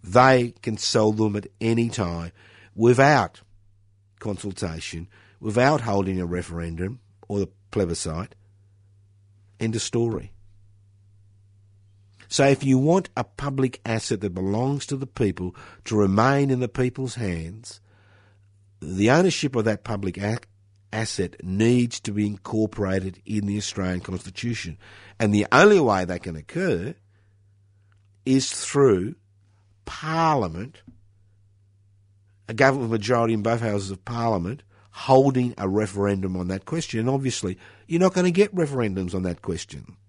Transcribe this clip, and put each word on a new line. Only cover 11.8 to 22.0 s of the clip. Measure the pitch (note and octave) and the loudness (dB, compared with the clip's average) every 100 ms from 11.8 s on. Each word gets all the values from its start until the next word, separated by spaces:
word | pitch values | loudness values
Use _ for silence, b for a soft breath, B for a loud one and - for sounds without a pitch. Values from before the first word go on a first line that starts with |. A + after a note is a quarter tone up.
| _ _ _ b b | _ _ _ b b
So | - C#3 | 2 4
if | C3+ | 4
you | C3+ C3 | 2 2
want | C#3+ F#3 F#3 - | 4 2 0 -8
a | |
public | A#2 - C#3 C3+ C3 - A2+ | -8 -6 -6 -2 -2 -2 -4
asset | A2 - A2 | -4 -2 -4
that | G2+ | -4
belongs | F2+ F#2+ G#2+ C3 C#3+ - | -4 -2 -2 -2 -4 -6
to | C#3 | -8
the | C3 | -8
people | - G#2+ F2+ F2+ B B B - | -2 -2 -2 -8 B B B -4
to | G#2+ | 2
remain | G2+ G2 B2 C#3 C#3 | 4 4 4 4 2
in | B2+ | 0
the | B2 | -2
people's | - B2+ B2+ C3 A#2+ | -2 -2 -2 -8 -6
hands, | G#2 E2+ D#2+ A2 A#2 - b b b b b b b _ _ _ | -6 -6 -8 -14 -18 -20 b b b b b b b _ _ _
the | D2+ F#2 G#2+ | -8 2 4
ownership | C#3+ F#3 - D3 B2 | 6 4 2 -2 0
of | A2+ | 0
that | G#2 | -2
public | - G#2 G2 F#2 | -4 -6 -6 -4
a-, | G2+ A#2 - _ _ _ _ | -4 -4 -8 _ _ _ _
asset | G#2+ A2 - F2+ - | -6 -6 -4 -6 -6
needs | F2+ F#2+ A2+ B2 A#2+ - | -6 0 4 4 2 -2